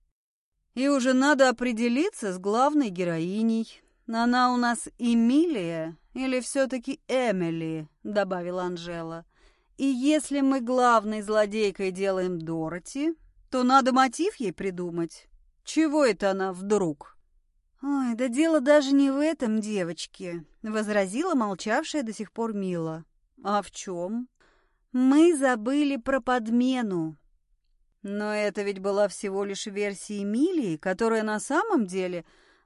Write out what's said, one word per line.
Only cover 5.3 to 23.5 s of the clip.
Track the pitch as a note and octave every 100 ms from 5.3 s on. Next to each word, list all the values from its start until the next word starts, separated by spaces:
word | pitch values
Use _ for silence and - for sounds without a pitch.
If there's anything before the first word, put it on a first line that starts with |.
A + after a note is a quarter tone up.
| C#4+ F4 A#3 E3+ E3 D#3+ E3+ _
или | B3 C4 B3+
всё-таки | A#3+ C#4 C4 C4 C4 - -
Эмили?" | B3+ A#3+ F#3+ E3 E3 D#3+ D#3+ D#3 _
добавила | G#3+ G3+ F#3+ F#3 F3 F#3
Анжела, | F3+ F3 E3+ E3+ E3 E3 - _ _ _ _ -
и | C4+
если | B3 C#4 D4+ - C#4+
мы | C4+ C4+
главной | A#3 B3+ B3 A3+ G#3+ G#3+
злодейкой | G#3 G#3+ G#3 A3 G3+ G3 F#3+
делаем | F#3 G3 F#3 F#3 F3
Дороти, | D#3 E3 D#3+ F3 - C4+ D#4 D#4+ _ _ -
то | B3+
надо | B3 C4+ B3+
мотив | B3+ C4 C4+ F#4+ -
ей | G3+
придумать. | - F#3+ F3 F3 E3+ E3 - _ - _ _
Чего | - D4+ D#4+ D4+
это | C4 F3+ G3
она | F#3+ F#3+
вдруг? | F3+ G3 G#3 E3+ D3 - - _ _ _ _ _ _
"Ой, | C#4 C#4 B3
да | A3+ C4
дело | B3 E4 D#4
даже | B3+ D4 C4+
не | C#4 C#4
в | C4+
этом, | D4+ D#4+ A3+ G#3+
девочки", | G#3 G3+ E3+ E3+ - - F3+ E3+ D3+ _
возразила | A3 G#3+ G#3 G#3 F#3+ A#3 F#4
молчавшая | C#4+ G#3 F#3 G#3+ B3+ D#4+ D4+
до | A3
сих | G3+ G3+
пор | - A3+
Мила. | G3+ F#3+ E3+ D#3+ D#3+ - _ _ _
"А | F#3+